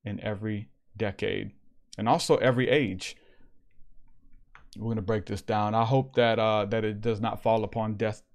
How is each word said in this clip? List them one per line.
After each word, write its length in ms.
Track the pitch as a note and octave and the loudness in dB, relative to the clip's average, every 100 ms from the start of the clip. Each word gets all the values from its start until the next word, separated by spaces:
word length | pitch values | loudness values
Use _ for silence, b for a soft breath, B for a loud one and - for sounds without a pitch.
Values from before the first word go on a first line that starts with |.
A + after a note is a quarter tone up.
and 160 | G#2 G2+ | -6 -6
every 480 | G#2+ G2+ A2 G#2 G2+ _ _ - | -6 -4 -4 -6 -8 _ _ -4
decade, 540 | G#2+ G2 G#2 G2 G#2 - - - _ - | -4 -2 -4 -4 -6 -14 -20 -20 _ -4
and 120 | A2 | 0
also 280 | D#3+ - D#3 | 0 4 4
every 300 | B2+ B2 B2 | 4 2 2
age. 480 | D3 A#2 F#2+ - - b b b - - - - - - - - - - - - - | 2 0 -4 -10 -14 b b b -20 -20 -20 -20 -20 -20 -20 -20 -20 -20 -20 -20 -8
We're 120 | A2+ | -4
gonna 120 | A2 | -4
break 240 | G2 A2 F#2 | -2 -2 -2
this 160 | G2 | -8
down. 340 | - G#2+ G#2 A2 | -2 0 2 0
I 100 | A2+ | 2
hope 300 | C3+ C3+ - | 2 2 4
that, 240 | A#2+ A2 | 4 4
uh, 260 | A2 G#2+ G#2 | 4 2 2
that 180 | A2+ | 0
it 180 | G#2+ G#2 | 0 -2
does 180 | A2+ G#2+ | -2 0
not 240 | A2 G#2+ | -2 0
fall 200 | A2+ A2+ | 2 2
upon 320 | G#2+ A#2 A2 G#2 | 2 -2 -4 0
deaf 280 | A2 G#2 _ | -2 -2 _